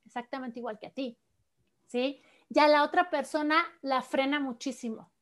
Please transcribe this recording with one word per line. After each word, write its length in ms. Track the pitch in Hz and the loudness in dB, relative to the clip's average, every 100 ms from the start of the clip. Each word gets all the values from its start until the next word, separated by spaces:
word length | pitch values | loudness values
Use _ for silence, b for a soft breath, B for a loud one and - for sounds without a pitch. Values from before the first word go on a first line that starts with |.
| _ | _
exactamente 540 | - 233 277 254 240 | -12 -8 -8 -8 -10
igual 200 | 233 214 | -10 -10
que 80 | - | -12
a 60 | |
ti", 240 | - 254 233 _ _ _ _ _ _ _ | -8 -8 -8 _ _ _ _ _ _ _
¿sí? 340 | 247 269 277 b b b | -2 -2 -4 b b b
Y 100 | 302 | 4
a 80 | 302 | 6
la 140 | 294 | 6
otra 260 | 294 359 359 | 4 2 0
persona 560 | 294 269 302 302 320 349 - | -2 -2 -2 2 2 0 -4
la 200 | 269 262 | -4 -2
frena 360 | - 285 269 294 | -2 0 0 0
muchísimo. 720 | 269 240 277 233 233 220 - _ | -2 -6 -8 -8 -8 -10 -14 _